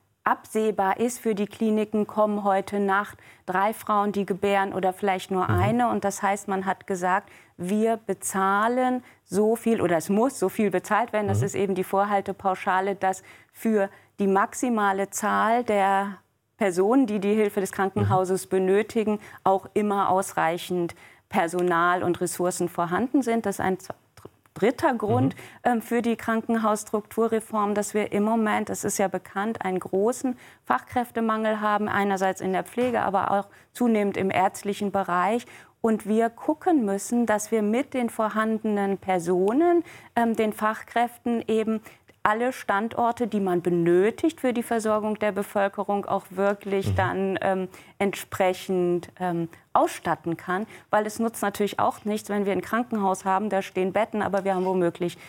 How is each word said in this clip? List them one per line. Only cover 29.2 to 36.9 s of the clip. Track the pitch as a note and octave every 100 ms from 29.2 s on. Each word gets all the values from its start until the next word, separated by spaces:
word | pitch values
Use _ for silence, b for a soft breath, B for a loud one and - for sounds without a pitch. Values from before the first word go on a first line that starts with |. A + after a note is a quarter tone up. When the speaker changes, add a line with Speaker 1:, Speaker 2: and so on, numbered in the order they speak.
| - G3 A3 A3+
Speaker 1:
einen | F#3+ F#3
großen | - F#3+ A3 B3+ B3+ B3 B B -
Fachkräftemangel | A#3+ - B3 A#3 A3+ A3 A3 A3 G#3+
haben, | G#3+ G#3 G#3+
einerseits | G3 G3+ F#3+ F#3+ F#3
in | F#3+
der | F3+
Pflege, | F3 A#3+ B3 A3
aber | G3 F#3 -
auch | G3 G3 B B
zunehmend | - A#3+ G#3+ G3+ -
im | F#3+
ärztlichen | - G3 - G3+ G3+ G3+
Bereich. | G3 F3+ F3 F#3 A#3 - B B B
Und | A3+ G#3+ G3
wir | A3 A3+
gucken | - - D4+ F#4 D#4
müssen, | G3+